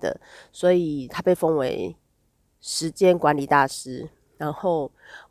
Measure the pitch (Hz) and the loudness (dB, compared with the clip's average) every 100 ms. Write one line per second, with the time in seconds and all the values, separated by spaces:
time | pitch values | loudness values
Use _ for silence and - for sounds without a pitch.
0 | - - - - - - 180 180 165 147 | -6 -6 -12 -20 -20 0 2 4 2 -4
1 | 127 - 180 180 165 156 131 - 92 - | -8 -2 0 2 2 2 0 -2 -6 -10
2 | _ _ _ _ _ _ - - 160 - | _ _ _ _ _ _ -10 -6 -6 2
3 | 185 175 156 147 139 143 135 - 131 127 | 4 4 2 0 2 2 2 -2 -12 -12
4 | 156 - _ _ 151 151 190 160 139 - | -12 -16 _ _ -8 -4 -2 -2 -4 -10
5 | - - - | -20 -20 -6